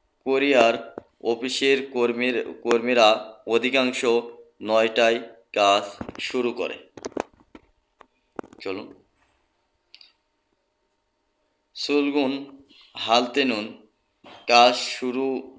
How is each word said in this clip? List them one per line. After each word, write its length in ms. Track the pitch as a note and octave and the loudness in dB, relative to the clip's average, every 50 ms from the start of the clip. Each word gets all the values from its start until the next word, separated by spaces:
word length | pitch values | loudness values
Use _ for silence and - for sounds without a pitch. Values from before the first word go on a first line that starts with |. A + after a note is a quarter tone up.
| _ _ _ _ _ | _ _ _ _ _
কোরিয়ার 760 | B2+ C3+ C3+ C#3 C#3+ C3+ B2 A#2 A#2 A#2+ B2+ - - - - - _ _ _ | -2 0 2 2 2 4 4 4 2 2 -2 -6 -12 -16 -18 -18 _ _ _
অফিসের 720 | - A2 A#2 A#2 A#2+ B2+ B2+ - C3+ C3+ C#3 B2 C3+ C3+ | -4 -4 -4 -2 -4 -4 -2 0 2 2 2 2 0 -4
কর্মীর, 600 | C3+ B2 A#2+ A#2+ A#2 A#2+ B2 B2+ A#2+ A2+ - - - - | -2 0 0 0 0 0 -2 -2 -2 -2 -4 -6 -10 -6
কর্মীরা 800 | - A#2 A#2 A2+ A2+ B2 B2+ A#2+ A2 G#2+ A2 - - - - - _ - | 0 0 0 0 2 0 4 4 6 6 4 2 -4 -12 -18 -18 _ -2
অধিকাংশ 580 | A2+ A#2 A#2 B2+ B2+ C3+ B2+ B2+ B2 - - A#2+ A#2 A#2+ A#2 - - - - _ _ _ | -2 0 0 2 0 0 0 0 -2 -2 0 2 2 0 0 -4 -14 -20 -20 _ _ _
নয়টায় 580 | G2+ G#2 A2 A2 A2+ A2+ A2+ A#2+ A#2 A2+ A#2 A#2 A#2 - - - _ _ - | -6 0 2 2 2 2 2 2 2 2 2 0 -4 -10 -18 -20 _ _ 0
কাজ 520 | G#2+ G2+ G2+ G2+ G#2 G#2 - - - - - - - | 2 4 4 4 2 0 -4 -12 -14 -14 -14 -12 -12
শুরু 340 | - - - B2+ A#2+ A#2+ A2+ | -12 -6 -4 -2 -2 -2 -4
করে। 240 | A#2 F2 D2+ - - - _ _ - - - - - - - _ _ _ _ _ - _ _ _ _ _ _ _ _ - _ _ _ _ _ _ - - G1+ G1+ - | -4 -6 -8 -8 -12 -16 _ _ -18 -18 -12 -10 -10 -10 -10 _ _ _ _ _ -20 _ _ _ _ _ _ _ _ -20 _ _ _ _ _ _ -20 -20 -20 -20 -14
চলুন। 320 | - G2 F#2 G2+ A2+ - F#2 _ _ _ _ _ _ _ _ _ _ _ _ _ _ _ _ _ _ _ - _ - _ _ _ _ _ _ _ _ _ _ _ _ _ _ _ _ _ _ _ _ _ _ _ _ _ _ _ _ _ _ _ _ _ _ | -12 -10 -10 -10 -12 -16 -20 _ _ _ _ _ _ _ _ _ _ _ _ _ _ _ _ _ _ _ -20 _ -20 _ _ _ _ _ _ _ _ _ _ _ _ _ _ _ _ _ _ _ _ _ _ _ _ _ _ _ _ _ _ _ _ _ _
সুলগুন 880 | - - - C#3+ D3 C#3+ C#3+ C#3 D3 C#3 C3 C#3 C#3 C#3+ - - - - _ _ - - _ _ - | -10 -6 -2 0 0 0 0 0 0 0 -2 -4 -6 -10 -14 -20 -20 -20 _ _ -20 -20 _ _ -12
হালতেনুন 760 | - G#2+ A#2 B2 B2+ B2 - C#3+ C3+ B2+ A#2 G#2 G#2+ A2+ - - - _ _ _ _ _ _ _ _ - - - - - | -2 2 2 2 2 0 -2 -2 0 0 -2 -4 -6 -10 -14 -20 -20 _ _ _ _ _ _ _ _ -20 -20 -14 -2 4
কাজ 280 | A#2+ A#2+ A#2+ B2+ B2+ | 6 8 8 6 6
শুরু 840 | - - - - - B2+ B2+ A#2+ C3 C3+ C3+ C3 - - - - | 2 -4 -6 -6 -6 -6 -6 -4 -4 -4 -4 -4 -6 -8 -12 -20